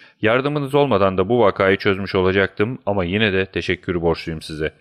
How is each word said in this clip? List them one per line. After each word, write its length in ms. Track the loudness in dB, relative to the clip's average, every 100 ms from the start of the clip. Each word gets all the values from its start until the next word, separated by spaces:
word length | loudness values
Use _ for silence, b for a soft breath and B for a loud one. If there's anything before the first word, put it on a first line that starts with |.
| B B
Yardımınız 540 | 0 0 -2 -4 -2 0
olmadan 420 | 2 4 4 2
da 120 | 0
bu 100 | 4
vakayı 380 | 4 4 2 2
çözmüş 380 | 0 -2 -2 0
olacaktım 640 | 2 2 0 0 -4 -4 -4
ama 180 | -2
yine 300 | -2 0 0
de 120 | 0 -2
teşekkür 560 | -4 -4 -4 -4 -2
borçluyum 400 | -2 -2 -6 -12
size. 320 | -12 -8 -8 -8